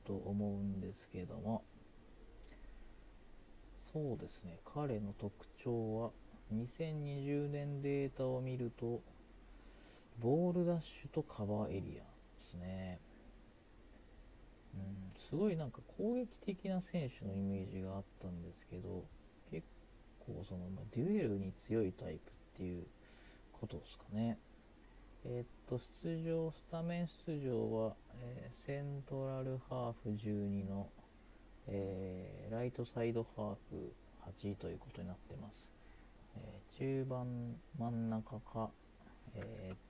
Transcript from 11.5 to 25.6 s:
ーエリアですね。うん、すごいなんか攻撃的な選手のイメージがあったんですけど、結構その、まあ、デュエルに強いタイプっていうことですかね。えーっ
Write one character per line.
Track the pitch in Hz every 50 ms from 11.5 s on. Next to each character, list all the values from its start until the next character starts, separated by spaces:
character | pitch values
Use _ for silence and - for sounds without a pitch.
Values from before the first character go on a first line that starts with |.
| 104 107 107 -
ー | - 98
エ |
リ | 90 - 76 -
ア | - - - - - - - -
で | -
す | - -
ね。 | 87 87 92 92 95 92 92 90 87 - - - - - - - - - - - - - - - - - - - - - - - - - - - - - - - - - - -
う | 98
ん、 | 98 98 98 98 95 92 92
す | - - - 143
ご | 156 202 214
い | 180
な | 160 156
ん | 127
か | - - - - -
攻 | - 196 214 240
撃 | 247 247 226 - - -
的 | - 190 - - 190
な | 190 180
選 | 180 - - 175 151 123
手 | - - -
の | 101 98
イ | 101 98
メ | 98 98 98
ー | 95 92
ジ | 95 95
が | 92 95 95 98
あ |
っ | 95 - - -
た | - 95
ん | 87 85
で | 85 85
す | 82 - - -
け | 85 87
ど、 | 90 92 92 92 - - - - - - - - - -
結 | 156 165 - - - - - - - - - - - - -
構 | - - - 90
そ | - 98 90
の、 | 90 92
ま | 95 98
あ、 | 104 107
デ | - 120 120
ュ | 180 208 214
エ |
ル | 170 117 104 98
に | 98 185
強 | 180 - - - 110 113 208
い | -
タ | 185 - - -
イ | 78
プ | 76 - -
っ | - - - - - -
て | 95
い | 90 90 87
う | - - - - - - - - - - - - - - -
こ | - - 107
と | - 82
で | - -
す | - -
か | - -
ね。 | 101 107 113 117 110 - - - - - - - - - - - - - - - - - -
え | 127 123 120
ー | 123
っ | - - -